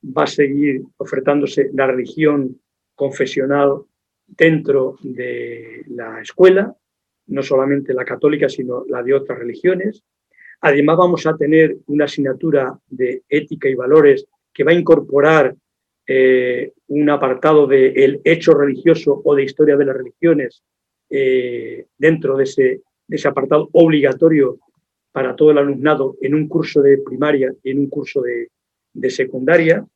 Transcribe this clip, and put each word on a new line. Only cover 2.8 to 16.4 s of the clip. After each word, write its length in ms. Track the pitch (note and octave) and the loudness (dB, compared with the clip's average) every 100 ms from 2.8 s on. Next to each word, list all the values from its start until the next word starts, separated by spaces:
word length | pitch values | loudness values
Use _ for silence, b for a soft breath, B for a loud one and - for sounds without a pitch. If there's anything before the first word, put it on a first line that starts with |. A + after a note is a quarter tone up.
| _ | _
confesional 880 | _ C#3 C3+ C3+ - C3+ C#3+ C#3 C#3 - _ _ _ _ | _ -6 -4 -6 -4 -2 2 0 0 -8 _ _ _ _
dentro 720 | - E3 D#3 C#3 C#3 C3 - | 2 2 2 0 -2 -2 -6
de 800 | C#3 B2 B2 A#2+ A#2+ A#2 A#2 A2+ - | -14 -12 -10 -10 -10 -14 -18 -20 -16
la 340 | A#2+ A2+ A2+ | -14 -14 -14
escuela, 540 | - - F#3 F#3+ A3 - _ _ _ _ _ | -18 4 4 6 0 -8 _ _ _ _ _
no 140 | C3+ | -8
solamente 520 | C3+ C3+ C3+ C#3 C3+ | -2 0 0 -2 -2
la 120 | B2+ B2+ | -6 -6
católica, 420 | A#2+ D3 D3+ C#3 | -2 -2 0 -2
sino 380 | B2+ B2+ B2 B2+ | -4 -8 -8 -8
la 140 | B2+ | -8
de 140 | A#2+ C#3 | -2 -2
otras 240 | C#3 A#2+ | -2 -10
religiones. 640 | A#2+ A#2 F3+ F#3 G3 - _ _ _ b b b | -10 -4 -2 -2 -4 -8 _ _ _ b b b
Además, 360 | D#3+ C#3+ D3 E3 | 0 2 2 4
vamos 280 | F3+ E3+ D#3+ | 2 2 -2
a 100 | D#3 | -2
tener 420 | D3 D#3+ D#3 C3+ - | 2 4 4 0 -6
una 180 | D3 C#3+ | -2 -2
asignatura 720 | - C3+ C3 E3 D3 C3 C3 _ | -2 -4 -4 -2 0 -2 -8 _
de 360 | B2+ B2+ C3 _ | -6 -6 -6 _
ética 400 | D3 D3+ - C#3+ | -4 -4 -6 -4
y 60 | C3 | -4
valores 520 | B2+ D#3 D3 C3+ - _ _ | 2 4 6 4 -2 _ _
que 100 | - | -4
va 80 | C#3 | 0
a 40 | F3 | 0
incorporar, 800 | E3 D#3+ - C3+ D3 D#3+ C3 - _ _ _ _ - | 4 2 4 0 4 4 2 -2 _ _ _ _ -4
eh, 680 | C3 C3 B2+ | 2 4 2